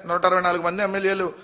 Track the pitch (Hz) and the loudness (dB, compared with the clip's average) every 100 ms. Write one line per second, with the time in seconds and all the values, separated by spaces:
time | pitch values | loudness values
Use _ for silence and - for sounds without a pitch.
0 | 170 175 180 180 180 170 170 190 202 196 | -6 0 4 4 2 0 -2 -2 -2 -2
1 | 190 196 175 - | -2 -2 -4 -8